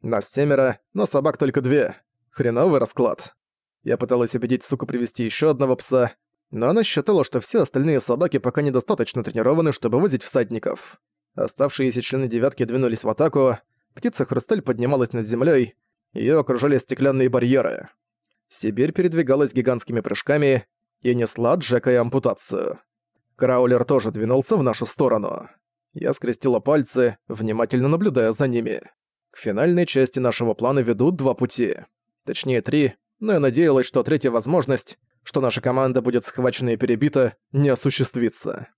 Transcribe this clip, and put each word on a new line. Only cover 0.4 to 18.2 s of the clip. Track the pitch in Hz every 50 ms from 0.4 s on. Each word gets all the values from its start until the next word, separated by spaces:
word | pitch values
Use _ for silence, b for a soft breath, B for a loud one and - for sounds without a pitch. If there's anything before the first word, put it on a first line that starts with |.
| 143 147 139 135 135 127 117 _ _ _
но | _ 190 208
собак | - - 139 139 156 139 -
только | 147 135 - 143
две. | 127 127 135 147 120 87 - - _ _ _ _ _ _
Хреновый | _ - 135 120 117 120 151 185 151 135
расклад. | 117 - - - 123 110 - - - - _ _ _ _ _ _ _ _ _ _
Я | _ 120 117
пыталась | - 123 - 123 123 120 117 -
убедить | 123 117 117 127 123 -
суку | - 139 123 -
привести | - - 123 120 113 - - 117
ещё | 110 - - 151 156
одного | 147 120 139 131 127
пса, | 123 - - 131 127 123 117 - _ _ _ _ _ _ _
но | - 107 113 131
она | 180 226
считала, | 220 - - 151 - - 208 175
что | 131 - - 127
все | - - - 226
остальные | 156 - - 131 139 160 147 131
собаки | - - 120 131 175 175 - 131
пока | - 123 - -
недостаточно | 147 143 131 127 113 - 214 - 117 - - 127
тренированы, | 110 - - 117 110 123 147 165 165 156
чтобы | 135 - - 117 107 131
возить | 180 202 135 117
всадников. | - - - 135 120 101 117 110 - - - - - - - _ _ _ _ _ _ _ _
Оставшиеся | - - - - - 135 143 - - 135 127 117 123
члены | 120 - 127 131 135
девятки | 123 113 117 117 139 - - 127
двинулись | 110 120 131 131 120 113 110 -
в | 110
атаку. | 110 - 147 160 - 147 135 131 117 - _ _ _ _ _ _ _
Птица-хрусталь | - - 240 - - 135 - - 147 - - 226 190
поднималась | 143 - 123 110 120 127 143 135 123 113
над | - 117 110
землёй. | 107 117 117 127 - 143 135 123 107 - _ _ _ _ _ _ _
Её | _ - 113 120 156 156
окружали | 143 - 127 120 123 147 143 127
стеклянные | - - 135 - 135 139 135 131 131 131
барьеры. | 123 123 120 120 131 135 120 80 58 - - - _ _ _ _ _ _